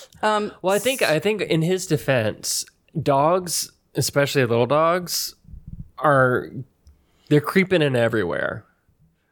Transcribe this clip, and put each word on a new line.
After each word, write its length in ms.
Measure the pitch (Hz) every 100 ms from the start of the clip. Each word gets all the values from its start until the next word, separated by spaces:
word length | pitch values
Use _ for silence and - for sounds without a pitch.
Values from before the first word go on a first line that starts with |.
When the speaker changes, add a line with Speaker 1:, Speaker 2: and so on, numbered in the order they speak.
| - -
Speaker 1:
Um, 300 | 214 214 208 -
Speaker 2:
Well, 140 | 185
I 40 | 202
think, 240 | 240 269
I 160 | 180 156
think 200 | 196 214
in 200 | - 160
his 240 | 160 185 -
defense, 800 | 147 - 131 107 - - - - _ _ -
dogs, 720 | 131 139 151 185 180 - - _ _
especially 500 | - 131 143 139 147
little 220 | 120 117 123
dogs, 720 | 147 165 180 175 - - - - - - - - -
are, 520 | 156 139 127 120 - 123 131 _ - - _ _ -
they're 120 | 147
creeping 400 | 143 196 185 180
in 140 | 147
everywhere. 720 | 127 117 110 87 67 65 110 - _ _ _ _ _ _